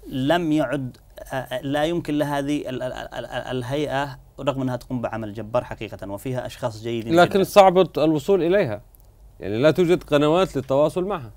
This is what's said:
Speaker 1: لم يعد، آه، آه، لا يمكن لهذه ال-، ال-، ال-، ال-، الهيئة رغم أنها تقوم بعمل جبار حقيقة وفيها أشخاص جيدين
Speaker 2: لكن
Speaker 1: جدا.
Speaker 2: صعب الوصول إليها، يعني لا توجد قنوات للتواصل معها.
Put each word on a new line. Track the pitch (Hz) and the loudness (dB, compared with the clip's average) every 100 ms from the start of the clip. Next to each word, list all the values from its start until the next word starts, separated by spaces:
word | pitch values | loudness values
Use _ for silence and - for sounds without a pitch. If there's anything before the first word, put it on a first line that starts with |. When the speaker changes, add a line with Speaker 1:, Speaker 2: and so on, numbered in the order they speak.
| - | -8
Speaker 1:
لم | 139 131 170 165 | -4 0 0 2
يعد، | 151 131 143 131 - - - | 0 0 -2 -6 -10 -20 -20
آه، | - | -8
آه، | 135 120 127 | -8 -6 -8
لا | 135 147 | -4 0
يمكن | 156 170 156 147 | 0 -2 -2 -2
لهذه | 143 143 143 147 - | 0 -2 -2 -2 -4
ال-، | 127 | -6
ال-، | 127 | -6
ال-، | 120 117 | -8 -10
ال-، | - 117 | -10 -8
الهيئة | 127 120 127 120 143 143 131 143 135 - - | -8 -6 -6 -4 -4 -2 -2 -4 -8 -20 -6
رغم | 139 135 | -4 -2
أنها | 131 123 | -4 -4
تقوم | - 127 | -6 -6
بعمل | 113 110 110 | -4 -6 -8
جبار | 104 107 123 | -10 -4 -4
حقيقة | 120 120 107 98 101 | -4 -10 -10 -12 -12
وفيها | 101 135 123 113 | -10 -6 -6 -8
أشخاص | - 123 107 | -8 -8 -6
جيدين | 113 117 110 | -6 -6 0
Speaker 2:
لكن | 165 175 196 | 4 4 4
Speaker 1:
جدا. | |
Speaker 2:
صعب | 185 - 190 180 185 - | 4 8 8 8 2 2
الوصول | 156 156 - 196 | 2 2 2 2
إليها، | 160 190 156 104 - - - - - - | 4 2 0 -4 -10 -20 -20 -20 -20 -12
يعني | 92 107 | -6 2
لا | 147 | 2
توجد | 160 170 175 | 4 2 2
قنوات | - 147 151 165 190 143 | 2 2 4 4 2 -2
للتواصل | 131 135 151 185 | 0 2 2 2
معها. | 180 190 113 | -4 -6 -10